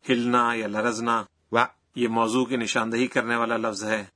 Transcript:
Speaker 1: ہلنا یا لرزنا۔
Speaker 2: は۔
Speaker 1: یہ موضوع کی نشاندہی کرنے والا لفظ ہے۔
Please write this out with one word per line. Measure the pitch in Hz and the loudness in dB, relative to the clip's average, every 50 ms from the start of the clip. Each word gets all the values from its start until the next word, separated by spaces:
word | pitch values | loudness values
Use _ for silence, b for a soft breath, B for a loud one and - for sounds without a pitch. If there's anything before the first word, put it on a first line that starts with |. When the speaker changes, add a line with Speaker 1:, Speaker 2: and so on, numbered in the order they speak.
| _ - | _ 2
Speaker 1:
ہلنا | 131 120 117 123 123 123 120 117 117 | 0 2 2 2 4 4 4 4 2
یا | 113 107 | -2 -4
لرزنا۔ | 104 104 107 113 120 110 110 117 120 117 113 104 - _ _ _ _ - | -4 -2 0 0 0 -2 0 0 0 0 0 -2 -6 _ _ _ _ 0
Speaker 2:
は۔ | 117 123 - - _ _ _ _ | 0 0 0 -2 _ _ _ _
Speaker 1:
یہ | 127 120 113 | -2 -2 0
موضوع | 113 113 113 110 113 127 127 | 2 0 0 2 2 0 0
کی | 117 131 | 0 -2
نشاندہی | 123 113 104 - 127 113 113 113 117 127 | -4 -2 -2 -2 -2 -2 -2 0 -2 -2
کرنے | 123 - 135 117 117 120 | 0 0 -2 -2 0 0
والا | 117 117 113 117 | 0 0 0 -2
لفظ | 113 110 113 104 98 107 | -2 -2 -4 -4 -4 -4
ہے۔ | 107 110 107 101 92 _ | -2 -2 -2 -4 -10 _